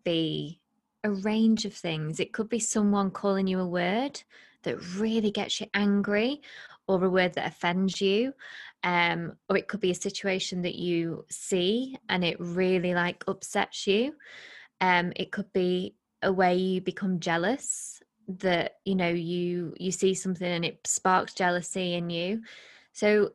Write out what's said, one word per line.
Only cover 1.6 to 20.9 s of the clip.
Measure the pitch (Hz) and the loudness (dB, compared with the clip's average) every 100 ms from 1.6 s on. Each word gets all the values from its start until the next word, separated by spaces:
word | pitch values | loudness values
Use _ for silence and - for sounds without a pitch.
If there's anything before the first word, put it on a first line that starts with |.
| 202 | 0
of | |
things. | - 170 156 156 160 | -6 -4 -4 -4 -4
It | - | -4
could | - 214 | -2 -2
be | 233 | -2
someone | - 220 208 202 196 | 0 2 4 4 2
calling | 185 202 196 190 | 0 0 2 2
you | 185 | 0
a | 180 | 0
word | 175 175 220 277 - - - - _ | 0 0 0 -2 -6 -18 -20 -20 _
that | 170 120 175 190 | -6 -6 -6 -2
really | 220 226 214 | 0 2 0
gets | 208 - - | 0 -4 -6
you | - | -4
angry, | 202 202 202 202 208 240 294 - - - - - | 0 2 2 2 2 2 -2 -10 -20 -20 -14 0
or | 190 | 2
a | 185 | 4
word | 185 180 156 | 4 2 0
that | 165 | -4
offends | - 175 180 190 - | -2 0 2 0 2
you, | 196 208 262 - - - - - | 2 2 0 -4 -16 -16 -18 -6
um, | 180 175 170 170 170 - - | 0 2 2 2 -4 -10 0
or | 190 | 0
it | - | 0
could | 208 | -2
be | 185 | 0
a | 175 | 0
situation | 196 - 196 185 - 180 | -4 -4 -2 -2 -2 -4
that | 175 - | -4 -4
you | 175 170 165 - - | -2 0 -2 -6 -10
see | - - 185 180 233 262 262 - | -14 -2 0 2 0 -2 -10 -4
and | 185 170 | 0 0
it | - | -2
really, | 175 175 185 185 180 175 | -4 0 2 2 2 0
like, | 175 - - | 0 -2 -6
upsets | 190 - 202 196 - 208 | -6 -4 -2 -2 -4 0
you. | 202 269 - - - - - - - | 2 0 -4 -20 -20 -20 -20 -20 -2
Um, | 185 180 175 - | 2 4 2 -4
it | - | -6
could | - 190 | -6 -4
be | 190 180 180 202 _ _ - | 0 2 0 -2 _ _ -2
a | 196 | 0
way | 185 180 180 | 4 4 4
you | 190 185 | 2 0
become | 185 - 196 180 | -2 -4 -2 -2
jealous, | 170 165 185 277 - - - - _ _ - | 0 0 0 -2 -4 -8 -8 -16 _ _ -12
that, | 185 185 170 - - 190 | -4 0 2 0 -6 -2
you | 190 | 0
know, | 170 | 2
you, | 170 165 175 175 175 165 - | 0 -2 -2 0 -2 -4 -4
you | 185 | -4
see | 180 190 185 | 2 2 2
something | 190 175 180 | -2 -2 -2
and | 170 170 | 0 -2
it | - | -4
sparks | - | -4